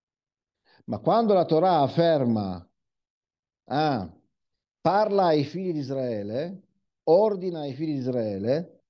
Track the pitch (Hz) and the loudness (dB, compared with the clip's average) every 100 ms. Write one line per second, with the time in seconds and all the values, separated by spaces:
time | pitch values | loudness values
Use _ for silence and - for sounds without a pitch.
0 | _ _ _ _ _ _ _ _ - 107 | _ _ _ _ _ _ _ _ -10 -4
1 | 160 220 220 190 160 160 185 160 135 170 | 2 2 4 2 4 2 4 4 2 2
2 | 170 151 120 110 98 90 - _ _ _ | 2 2 2 0 -4 -8 -14 _ _ _
3 | _ _ _ _ _ _ - 135 156 120 | _ _ _ _ _ _ -6 -2 0 -2
4 | 85 - _ _ _ _ _ _ 165 196 | -6 -14 _ _ _ _ _ _ 0 2
5 | 214 202 175 156 139 175 185 151 131 135 | 2 2 4 2 0 -4 -6 -6 -6 -4
6 | 127 107 101 120 170 190 _ _ _ _ | -4 -6 -6 -6 -6 -10 _ _ _ _
7 | - 175 214 196 185 165 143 127 160 139 | 2 4 4 0 -6 -6 -8 -6 -6 -4
8 | 127 123 110 95 110 151 175 _ | -4 -4 -4 -4 -2 -2 -4 _